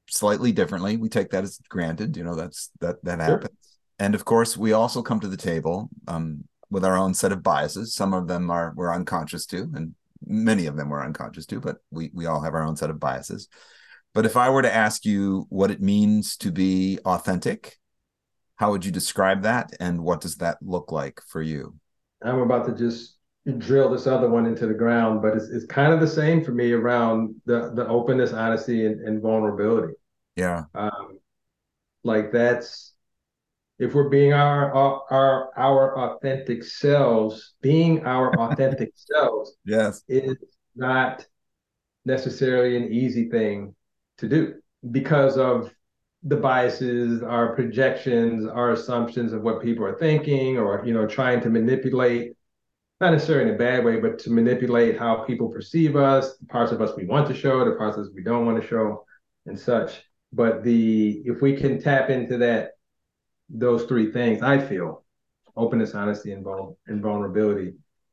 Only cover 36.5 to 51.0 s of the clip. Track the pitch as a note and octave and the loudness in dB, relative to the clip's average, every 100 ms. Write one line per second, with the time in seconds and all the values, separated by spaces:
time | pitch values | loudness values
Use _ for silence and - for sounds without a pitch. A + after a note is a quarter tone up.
36.5 | A#2 - - C#3+ C#3+ B2+ A2+ A2 - - | -6 -6 -2 2 4 4 4 0 -4 -18
37.5 | _ C3+ D#3+ E3 D#3+ B2 B2+ B2+ - A3+ | _ 2 4 4 2 0 0 2 2 0
38.5 | D3+ C3+ C#3 A2+ _ - D3+ B2+ A2 - | 2 0 0 -6 _ -2 0 2 0 -8
39.5 | _ G2 A2 G#2 - - B2+ C3 C3 - | _ -2 0 0 -2 -2 -2 0 -6 -10
40.5 | _ _ A#2 B2+ B2+ B2+ - - _ _ | _ _ -6 -2 0 0 -4 -18 _ _
41.5 | _ _ _ _ _ B2+ - - - C3 | _ _ _ _ _ -4 -2 -4 -2 2
42.5 | B2+ B2 A#2+ A2+ A#2 B2+ A#2 A#2 A#2 G#2+ | 4 2 2 0 0 0 0 0 0 0
43.5 | G2+ G2+ - _ _ _ - A2 D3+ - | -2 -10 -16 _ _ _ -10 0 0 0
44.5 | - _ _ A#2+ C3 C3+ D3+ C3+ C3 B2+ | -6 _ _ -6 -4 2 4 4 4 2
45.5 | A#2 A2+ _ _ _ _ _ D3 C#3+ C3+ | 2 -2 _ _ _ _ _ -4 0 2
46.5 | B2+ B2 - B2+ A#2+ A#2+ A#2 A#2 A#2+ A#2 | 2 2 0 -2 -2 0 -2 -2 0 0
47.5 | - A#2 A2 C3+ - C3+ A#2 A#2 A2+ A2 | 0 -2 2 0 0 0 2 2 0 -4
48.5 | B2 A#2+ A2+ - A#2+ A#2 B2 A2+ G#2+ A2+ | -2 0 0 -2 -4 -2 -4 -4 -2 -2
49.5 | A2 A#2 A2+ G2 - D#3+ D3+ D3+ C#3 C3 | -2 -2 -2 -2 0 2 2 2 0 2
50.5 | B2+ G2+ G2+ A#2+ A2+ | 0 0 0 0 0